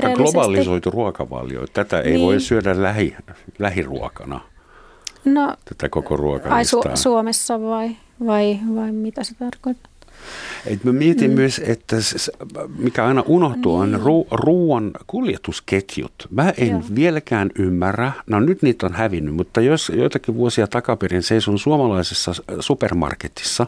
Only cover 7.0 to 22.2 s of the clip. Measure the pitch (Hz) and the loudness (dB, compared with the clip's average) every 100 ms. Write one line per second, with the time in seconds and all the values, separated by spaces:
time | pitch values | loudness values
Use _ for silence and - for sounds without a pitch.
7 | 262 226 226 226 - 226 220 220 226 226 | 2 2 0 -2 -2 -4 -2 -4 -4 -8
8 | - - 233 208 208 202 226 220 220 214 | -16 -6 0 2 2 0 -2 -2 -4 -4
9 | 220 - - 233 240 - 254 247 - _ | -6 -6 -10 -8 -10 -6 -6 -6 -10 _
10 | - - - - - - - 101 123 131 | -20 -20 -18 -16 -14 -12 -6 -2 2 4
11 | 156 170 226 135 135 - - 117 - 113 | 4 4 4 4 2 0 -2 -4 -2 -2
12 | 104 - - - - - 131 139 123 - | -2 -4 -6 -8 -14 -12 -12 -4 -4 0
13 | 117 135 135 170 156 120 92 85 101 104 | 2 2 4 2 2 0 0 2 2 2
14 | 120 165 - 117 147 180 165 123 107 - | 2 2 2 0 2 2 2 0 -2 -8
15 | - 226 247 - - - - 98 - - | -8 -4 -2 -4 -6 -10 -2 -2 -2 -6
16 | - - - 101 175 - 120 95 78 107 | -10 -12 -6 0 0 2 0 0 -2 0
17 | 170 156 - 113 98 - 92 90 92 104 | 2 0 -2 0 0 0 0 2 0 0
18 | 127 - - 104 143 185 139 113 92 87 | -2 -4 -2 2 2 4 2 2 -2 0
19 | 110 87 76 78 90 - 123 156 - 90 | -2 0 -2 -2 -2 2 2 2 0 0
20 | 143 - - 113 120 117 104 120 123 113 | 0 0 -4 0 0 2 0 0 -2 -2
21 | 95 90 - 113 104 101 143 151 123 95 | 0 -2 2 2 2 0 2 2 2 2
22 | 85 - | -2 -4